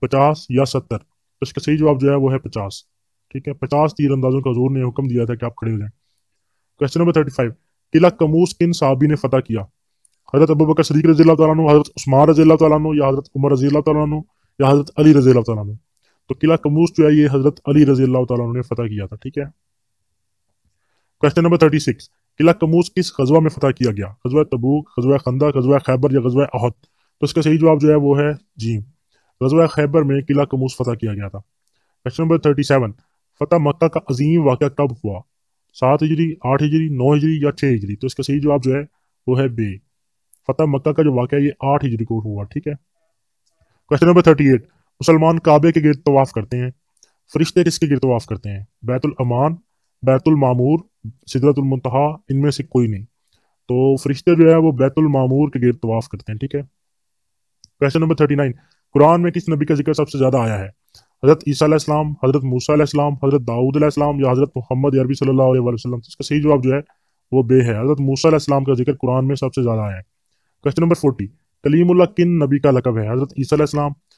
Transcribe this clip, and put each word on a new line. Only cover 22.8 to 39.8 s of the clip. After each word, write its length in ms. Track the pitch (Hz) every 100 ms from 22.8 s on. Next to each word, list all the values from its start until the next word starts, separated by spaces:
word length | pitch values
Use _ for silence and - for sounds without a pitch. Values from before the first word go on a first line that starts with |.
| 170
किस 200 | - 170
गजवा 260 | - 135 160
में 100 | 156
फतह 200 | - 139
किया 180 | 123 123
गया? 160 | 101 95 - 123
गजवा 180 | 147 147
तबूक, 420 | 123 127 147 - -
गजवा 220 | 123 139
खंदक, 380 | 127 131 147 139
गजवा 220 | 127 139
खैबर 320 | - 131 143
या 80 | 131
गजवा 240 | 123 127 139
अहद? 200 | 120 117
तो 520 | - _ _ _ _ 143
इसका 160 | 165
सही 160 | 156 156
जवाब 220 | 160 151
जो 100 | 151
है 60 | 151
वो 160 | 143 139
है 100 | 147 147 _ -
जी, 200 | 113 107 101 _ _ _ _ _
गजवा 260 | 131 160 160
खैबर 340 | 156 147 160 143
में 160 | 139 143
किला 200 | 143 143
कमूस 300 | 135 131 -
फतह 180 | 120 117
किया 160 | 113
गया 160 | 101 98
था। 100 | 101
क्वेश्चन 840 | - _ _ _ _ _ 123 147
नंबर 160 | 160 165
थर्टी 220 | 151 143 135
सेवन, 280 | 135 113 - _ _ _ _
फतह 160 | 147 170
मक्का 260 | 143 143 165
का 100 | 156 -
अजीम 340 | 127 147 170
वाक़या 260 | 143 127 143 139
कब 200 | 143 117
हुआ? 220 | 104 92 - _ _ _ _ -
सात 280 | 131 147
हिजरी, 280 | 156 156 165 160 123
आठ 160 | 139
हिजरी, 280 | 147 160 160
नौ 220 | 131 131
हिजरी 300 | 147 156 156 143
या 60 |
छः 160 | - 143
हिजरी? 260 | 113 98 104
तो 120 | 98
इसका 160 | -
सही 160 | 135 143
जवाब 220 | 147 143
जो 140 | 131 135
है 120 | 151 _ _ _ -
वो 80 | 127
है 100 | 135
बे। 240 | 117 104 95